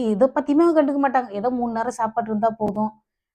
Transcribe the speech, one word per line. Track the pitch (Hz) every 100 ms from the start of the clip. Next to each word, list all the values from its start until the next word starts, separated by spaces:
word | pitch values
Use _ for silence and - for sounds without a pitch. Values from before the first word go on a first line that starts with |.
| 233
எதை | 202 262
பத்தியுமே | 302 285 294
அவங்க | 339 311
கண்டுக்க | 285 285
மாட்டாங்க. | 277 269 247
ஏதோ | 202 240
மூணு | 254 240
நேரம் | 226 240 247
சாப்பாடு | 220 226 220
இருந்தா | 214 226 220
போதும். | 208 208 214 - _ _ _